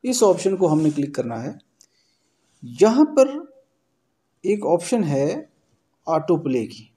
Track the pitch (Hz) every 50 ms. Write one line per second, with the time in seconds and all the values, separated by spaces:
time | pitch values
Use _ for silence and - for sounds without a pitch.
0 | - 247 254 - 226 196 180 180 - 196 190 185 190 165 151 156 156 151 147 147
1 | 143 143 143 - 117 117 117 113 120 147 - - _ _ _ _ _ _ _ _
2 | _ _ _ _ _ _ _ _ _ _ _ _ - 120 120 123 190 220 233 269
3 | 302 294 - 269 262 269 277 311 339 - _ _ _ _ _ _ _ _ _ _
4 | _ _ _ _ _ _ _ _ - 185 208 202 202 135 165 170 175 - 254 226
5 | 196 151 143 135 139 156 202 311 - _ _ _ _ _ _ _ _ _ _ _
6 | _ - 165 156 151 - 175 165 170 135 131 123 110 104 - - - _ _